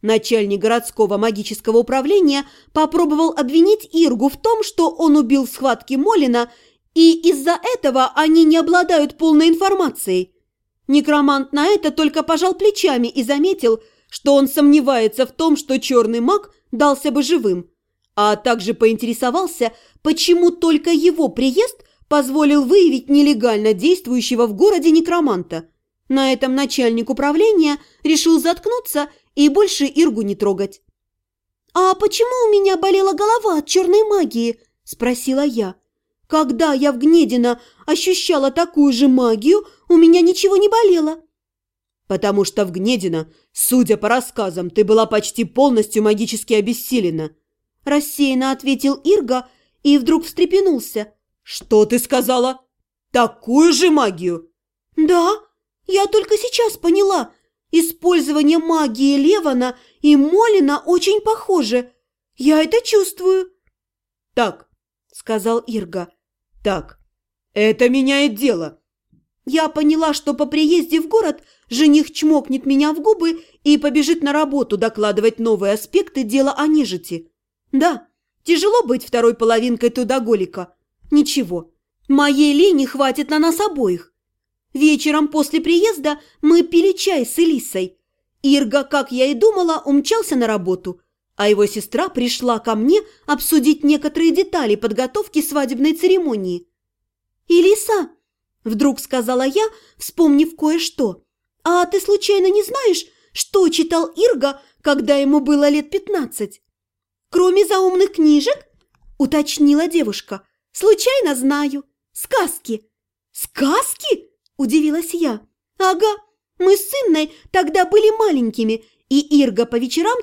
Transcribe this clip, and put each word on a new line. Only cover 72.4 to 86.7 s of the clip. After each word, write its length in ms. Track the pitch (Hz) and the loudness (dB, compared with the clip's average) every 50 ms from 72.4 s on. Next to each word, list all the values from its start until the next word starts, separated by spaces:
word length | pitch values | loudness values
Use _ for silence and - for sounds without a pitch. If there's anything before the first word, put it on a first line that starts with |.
| 277 - 262 269 262 | 0 -2 -6 -6 -2
меня 280 | 269 277 269 294 302 311 | -2 0 0 0 0 -2
в 80 | 330 | -2
губы 420 | 294 427 440 381 330 330 330 330 - _ _ _ _ | 0 0 0 2 0 -4 -4 -4 -10 _ _ _ _
и 140 | 285 294 | 2 2
побежит 460 | 294 285 294 247 302 285 277 339 330 285 | 2 2 0 0 0 0 0 -2 -2 -2
на 80 | 285 | -2
работу 460 | 285 302 311 285 269 285 233 - 208 | 0 0 -2 -2 -2 -4 -2 -2 -2
докладывать 600 | 190 214 226 220 208 208 208 202 208 214 226 226 | -2 -2 -4 -2 -2 -2 -2 -2 0 0 0 -2
новые 360 | - 226 226 220 190 196 196 208 | 0 -2 -2 -2 0 0 -2 -2
аспекты 500 | 214 - - - 370 403 - _ 269 262 | -4 -6 -2 -2 -2 -2 -2 _ -6 -6
дела 300 | 208 214 269 269 277 277 | -2 0 0 0 0 0
о 80 | - 294 | -2 0
нежити. 640 | 311 311 302 277 196 185 175 - - 175 165 165 _ _ _ _ _ _ _ _ _ - | 0 2 0 0 -2 -6 -10 -10 -10 -12 -12 -12 _ _ _ _ _ _ _ _ _ -2
Да, 340 | 269 302 349 302 - - _ _ _ _ _ _ _ _ | 0 0 0 -2 -4 -12 _ _ _ _ _ _ _ _
тяжело 400 | - 339 320 339 415 415 494 427 | -2 0 0 2 2 2 0 0
быть 220 | 254 262 247 - | 0 -4 -4 -4
второй 300 | - - 240 233 233 233 | -4 -2 2 2 2 0
половинкой 540 | 233 226 226 233 226 226 247 240 226 - 233 | 0 0 0 0 0 0 -2 -4 -2 -2 -2
трудоголика. 800 | 233 - 247 202 262 269 233 220 233 202 185 180 - 196 180 175 _ _ _ _ _ _ _ - | -2 -2 -4 -2 -4 -4 0 -2 -2 -2 -2 -6 -8 -14 -14 _ _ _ _ _ _ _ _ 0
Ничего, 640 | 294 294 294 - - 277 233 170 180 175 165 _ _ _ _ _ _ _ _ | 0 0 2 2 -2 -4 -4 -4 -6 -10 -10 _ _ _ _ _ _ _ _
моей 460 | _ 277 277 285 285 285 269 294 294 285 | _ 2 2 2 2 2 2 2 2 4
лени 320 | 285 349 403 359 277 269 | 4 4 4 4 2 0
хватит 440 | 254 - 269 277 262 254 294 285 - | -2 -2 -2 -2 -2 0 -4 -4 -2
на 80 | 302 | 0
нас 220 | 302 311 330 330 330 | 0 0 0 0 -2
обоих. 560 | 403 427 330 285 240 190 180 170 - _ _ _ _ _ _ _ _ _ _ _ _ _ _ | -4 -4 -2 -2 -2 -2 -2 -4 -8 _ _ _ _ _ _ _ _ _ _ _ _ _ _
Вечером 540 | 262 294 302 302 254 - 302 294 311 302 294 | 0 2 2 2 2 -2 -2 0 0 -2 0
после 320 | 302 311 294 294 - 320 | 0 -2 -2 -2 -2 -4
приезда 580 | 330 302 339 339 392 453 415 302 269 302 294 - _ _ _ _ | -2 0 0 0 0 0 -2 -4 -4 -6 -6 -6 _ _ _ _
мы 200 | - 302 330 339 | 0 2 2 2
пили 300 | 349 339 | 2 2